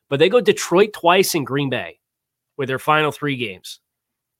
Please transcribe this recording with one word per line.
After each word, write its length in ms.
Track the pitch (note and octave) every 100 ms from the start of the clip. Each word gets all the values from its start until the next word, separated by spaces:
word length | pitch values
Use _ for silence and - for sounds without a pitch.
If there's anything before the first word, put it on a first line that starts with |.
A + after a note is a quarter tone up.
| _
But 80 | C#3
they 100 | F3+
go 140 | A#3+
Detroit 500 | G3+ - - F3 G#3+
twice 420 | - F3 F#3 F3+
in 100 | E3
Green 260 | A#2+ C#3 C#3
Bay 300 | A#2+ E2+ - _ _ _ _ _ -
with 100 | C3
their 100 | C3
final 320 | - D3+ D3+
three 260 | - D3 B2+
games. 440 | G#2+ F#2 - - _ _ _ _ _ _